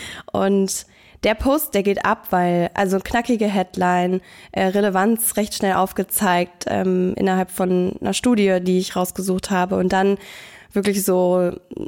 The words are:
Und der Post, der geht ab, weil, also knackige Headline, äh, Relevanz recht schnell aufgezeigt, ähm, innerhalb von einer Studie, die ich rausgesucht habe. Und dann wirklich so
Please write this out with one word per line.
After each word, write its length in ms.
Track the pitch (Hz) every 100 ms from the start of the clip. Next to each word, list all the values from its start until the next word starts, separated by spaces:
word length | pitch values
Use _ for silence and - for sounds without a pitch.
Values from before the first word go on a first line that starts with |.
| - - -
Und 540 | 202 196 196 190 - - _ - -
der 120 | 208 226
Post, 380 | 262 294 - 202
der 80 |
geht 200 | 196 202 -
ab, 220 | 220 -
weil, 400 | 180 180 175 170
also 260 | - 196 190
knackige 460 | - 240 240 233 214
Headline, 760 | 196 185 - 180 180 180 185 - - -
äh, 100 | - 190
Relevanz 680 | 202 208 185 196 220 - -
recht 160 | 202
schnell 200 | - 196
aufgezeigt, 920 | 180 190 - 190 - 202 175 175 - -
ähm, 460 | 202 185 180 180 -
innerhalb 360 | 190 185 185
von 440 | - 185 180 180 -
einer 120 | -
Studie, 440 | 196 247 233 196 185
die 180 | 180 185
ich 160 | 190 -
rausgesucht 560 | 180 - 190 185 -
habe. 240 | 190 180 190
Und 180 | 185
dann 240 | 190 196 196 - - - - -
wirklich 300 | 208 196 196
so 480 | 196 185 180 180 175 - - -